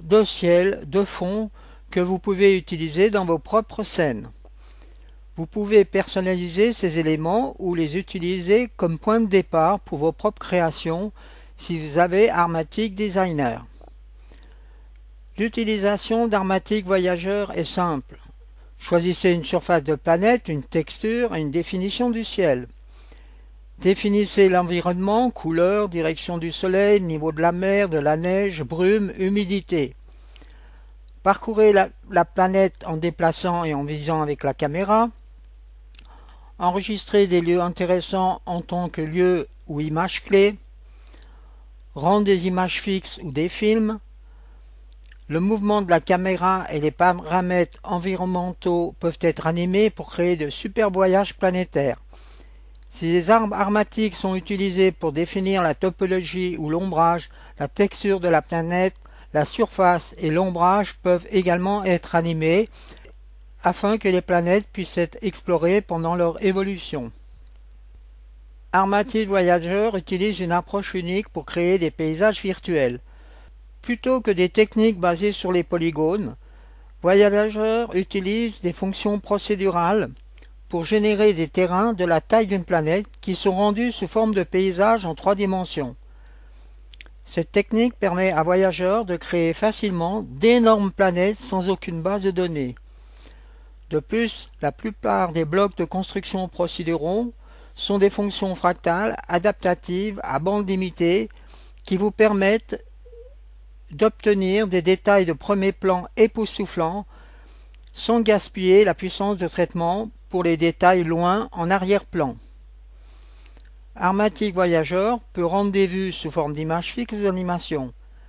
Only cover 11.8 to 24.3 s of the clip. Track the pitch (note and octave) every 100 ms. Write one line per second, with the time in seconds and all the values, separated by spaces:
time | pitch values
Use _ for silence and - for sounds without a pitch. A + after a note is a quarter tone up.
11.8 | D#3 D3 F3 F#3 A3+ E3+ E3+ E3 D#3+ -
12.8 | A3 F#3+ G#3 F#3 F#3 D#3 C3 - - -
13.8 | - - - - - - - - - -
14.8 | - - - - - - A3 A#3 A3 G#3+
15.8 | G3 G3+ - A3+ A#3 G#3 F#3+ F#3+ - G#3+
16.8 | F#3 F#3+ F3+ F3+ F#3 G3+ G3 - D#3+ -
17.8 | F3 D3 - - - - - - - -
18.8 | - F3 E3+ F3 F#3 F3 D3 F3+ - E3+
19.8 | C#3 D3+ - E3+ G#3 A#3+ - D3+ C3 E3+
20.8 | D#3 - A3 A#3 A#3+ E3 D3+ D3+ E3 F#3
21.8 | F#3+ - B3 A3+ A3 - F3 B2+ A#2+ -
22.8 | - - - - - - - - - -
23.8 | F#3 G3 G#3 G3+ G3+